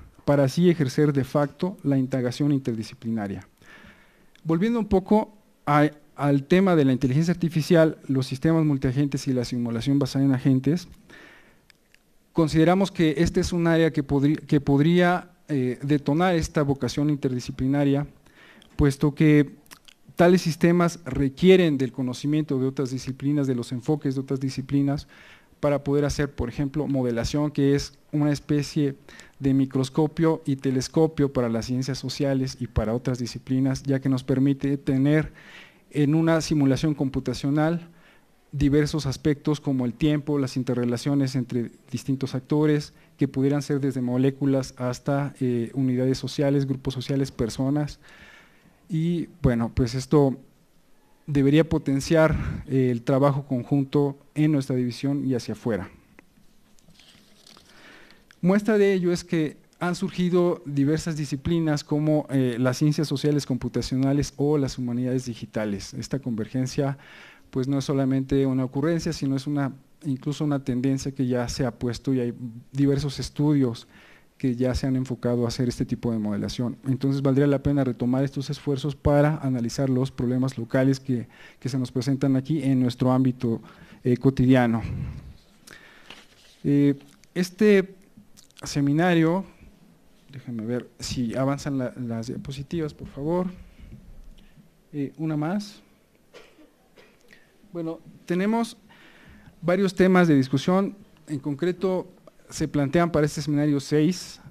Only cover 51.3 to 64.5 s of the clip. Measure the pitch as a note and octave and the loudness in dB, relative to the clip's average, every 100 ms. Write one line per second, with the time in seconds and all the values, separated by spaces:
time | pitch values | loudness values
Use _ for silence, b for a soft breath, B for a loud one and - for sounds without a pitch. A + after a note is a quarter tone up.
51.3 | C#3+ C3+ D3+ D#3+ D#3+ C#3+ C#3 - D#3+ D#3 | 2 4 4 4 0 0 -2 2 4 4
52.3 | D3+ - - - C3 B2+ A#2+ A#2+ C3+ C#3+ | 2 -4 -8 -4 0 0 0 0 2 4
53.3 | C#3 C#3 B2+ A2+ C#3+ C3+ D3 C#3+ C#3 _ | 2 -4 -6 -2 -2 0 0 0 -2 _
54.3 | D3+ D3+ D3 C3+ B2+ B2 A#2 C#3 C#3+ C3 | 0 2 2 0 -2 -4 -4 -4 -2 -2
55.3 | A#2+ - G#2+ A#2+ G2+ F#2+ - _ - - | -4 -4 -6 -4 -4 -6 -16 _ -20 -20
56.3 | _ - _ _ - - - - - _ | _ -20 _ _ -20 -20 -20 -20 -20 _
57.3 | _ - - B B B B B B B | _ -20 -20 B B B B B B B
58.3 | _ F3 G3+ G#3 G#3 G3+ F#3+ F3 F3 - | _ 2 2 2 2 4 2 0 -2 -2
59.3 | E3+ D3+ - _ - F3 E3+ G3 - F3+ | -2 -2 -6 _ -6 -4 -4 -4 -2 0
60.3 | F3+ F3 E3 C#3+ C#3+ C#3 D#3 E3+ D3+ C#3 | 2 2 0 -4 0 0 0 -2 -6 -6
61.3 | C#3 E3+ E3+ D#3+ D3 - D3+ D3+ D3+ - | -6 -2 0 0 -2 -2 -2 2 0 0
62.3 | C3+ B2+ A#2 C3 B2+ D3+ D3 D3+ C3+ D3+ | 0 0 0 0 2 2 2 -2 -2 0
63.3 | D3 - B2 B2 A#2+ - C3 C3+ C#3+ C3+ | -2 -2 -6 -4 -4 -4 -2 0 0 -2
64.3 | - C#3+ | -2 0